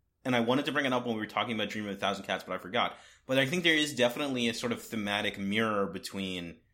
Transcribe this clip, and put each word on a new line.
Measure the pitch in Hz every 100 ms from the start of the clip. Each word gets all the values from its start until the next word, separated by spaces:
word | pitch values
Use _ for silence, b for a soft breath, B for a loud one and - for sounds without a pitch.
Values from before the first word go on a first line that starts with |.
| _ _
and | 131 120
I |
wanted | 117 135 147
to |
bring | 139 135
it |
up | 123 120
when | 110
we |
were | 104
talking | 104 117 110
about | 101
Dream | 107 104
of | 98
a |
Thousand | 98 98 101
Cats, | 95 -
but |
I | 92
forgot. | 90 117 90 B B B -
But | 131
I | 135
think | 180
there | 165 156
is | 147 123
definitely | 120 143 143 127 117
a |
sort | 113 120
of | 110
thematic | - 113 104 104 104 101
mirror | 98 107 113 104 98
between | 92 - 98 95 90 85 82 _